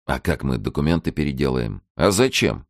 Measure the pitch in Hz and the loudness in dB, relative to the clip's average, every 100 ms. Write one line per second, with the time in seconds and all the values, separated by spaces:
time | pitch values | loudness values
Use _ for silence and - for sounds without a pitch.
0 | - 65 - 76 67 62 52 - 73 85 | -6 -4 -2 -2 0 -2 -2 -2 2 2
1 | 80 78 71 65 69 64 57 50 - - | 0 -2 -2 0 0 0 -2 -6 -12 0
2 | 92 92 131 - 101 52 - | 2 4 2 2 0 -2 -8